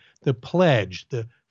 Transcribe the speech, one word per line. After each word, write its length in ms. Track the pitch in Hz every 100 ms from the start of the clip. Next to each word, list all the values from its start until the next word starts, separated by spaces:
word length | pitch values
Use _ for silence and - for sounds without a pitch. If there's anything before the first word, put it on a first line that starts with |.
| _ _
the 120 | -
pledge, 720 | 131 - 170 180 127 92 90 -
the 180 | 127 113 _ _